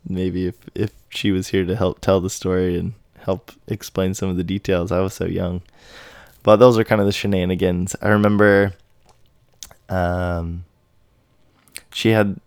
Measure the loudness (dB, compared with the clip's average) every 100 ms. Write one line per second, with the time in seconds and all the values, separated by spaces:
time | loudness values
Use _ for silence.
0 | -8 -4 -4 -2 -6 -8 -14 -6 -6 -6
1 | _ -4 -2 -2 0 -2 -2 -2 -2 -2
2 | 0 0 0 -6 -4 0 0 -2 -4 -8
3 | _ _ -6 -6 -6 -20 -10 -10 -8 -4
4 | -2 -2 -4 -4 -4 -4 -2 -2 0 -2
5 | -2 -4 -6 -4 -4 -6 -10 _ -20 -20
6 | -20 -20 -20 _ 4 8 8 6 2 2
7 | 2 0 -2 0 0 0 0 0 -4 -4
8 | 0 2 2 4 6 6 2 -2 _ _
9 | _ _ _ _ _ _ -20 -20 _ -2
10 | 0 0 -2 -4 -4 -8 -12 _ _ _
11 | _ _ _ _ _ _ _ -20 _ -2
12 | 2 2 0 -8